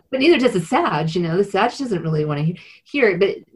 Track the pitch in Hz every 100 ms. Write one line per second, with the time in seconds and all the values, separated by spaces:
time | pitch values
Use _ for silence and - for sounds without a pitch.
0 | - 262 285 311 247 214 160 269 339 156
1 | 160 175 170 170 202 190 233 - 262 180
2 | 160 156 151 143 156 180 - - _ 285
3 | 233 175 190 - -